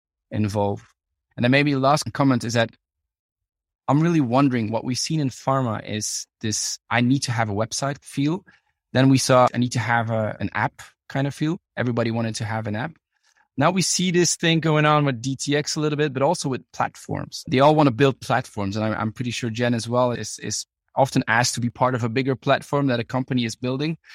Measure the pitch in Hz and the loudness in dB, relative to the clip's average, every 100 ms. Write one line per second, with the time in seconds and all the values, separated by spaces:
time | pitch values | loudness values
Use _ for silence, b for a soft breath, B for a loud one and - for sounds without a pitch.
0 | _ _ - 107 107 104 101 104 - _ | _ _ -8 -4 -2 0 -2 -2 -10 _
1 | _ _ _ - 120 135 147 135 135 151 | _ _ _ -2 2 4 4 2 2 2
2 | - - 139 123 110 117 113 _ _ _ | 0 0 2 2 0 0 0 _ _ _
3 | _ _ _ _ _ _ _ _ - 139 | _ _ _ _ _ _ _ _ 0 2
4 | 165 170 127 123 143 123 110 110 120 123 | 4 2 2 4 4 2 -2 -4 -4 -6
5 | - 160 135 - - 135 127 107 - 107 | -4 -2 -2 -4 -2 0 0 -4 -6 -6
6 | 104 - - _ 113 104 - - - 113 | -6 -8 -12 _ -6 -4 -6 -8 -2 0
7 | 123 139 - 117 110 101 110 - 139 143 | 2 2 0 -2 -2 -2 -4 -4 -6 -8
8 | - - 143 185 - b b _ _ 123 | -10 -4 -2 -2 -8 b b _ _ 4
9 | 135 131 - 127 123 123 123 123 110 117 | 6 6 6 6 6 4 -2 -2 0 0
10 | 113 113 107 - 101 - 117 - - _ | 0 -2 -4 -4 -6 -4 -4 -6 -20 _
11 | - 139 139 - 156 180 _ - 123 120 | -10 -4 -4 -4 -4 -4 _ -6 -4 -2
12 | 117 113 113 113 107 110 110 104 151 - | -2 -2 -4 -6 -6 -6 -6 -6 -8 -12
13 | _ _ _ _ _ - 151 185 - - | _ _ _ _ _ 0 0 2 0 0
14 | 180 175 170 - 170 165 160 151 151 151 | 2 2 2 2 2 2 2 2 4 4
15 | 143 123 123 135 - 143 147 156 151 147 | 2 -2 -4 -6 -2 -2 -2 -4 -2 -2
16 | 151 131 139 175 143 123 - - 127 - | -2 0 0 0 -4 -6 -8 -6 -6 -6
17 | - 101 - - - 127 139 151 143 110 | -10 -8 -8 -12 -2 4 4 6 4 4
18 | 139 131 - 123 - - 98 107 110 107 | 0 0 -2 -2 -4 -6 -6 -2 -2 -2
19 | 110 - 120 110 120 110 120 120 113 120 | -6 -6 -8 -6 -6 -2 0 0 -2 0
20 | 127 113 107 - - 104 - _ _ - | 0 -2 -8 -10 -8 -8 -10 _ _ 0
21 | 135 - - 113 123 - 120 - 127 127 | 0 0 2 2 2 -2 -6 -2 -2 0
22 | 117 113 131 127 - 127 - 143 139 120 | -2 -2 -2 -2 0 0 0 -2 0 0
23 | 113 127 131 127 117 - 127 135 151 160 | -2 -4 -2 -2 -2 -4 -6 -4 -4 -6
24 | B | B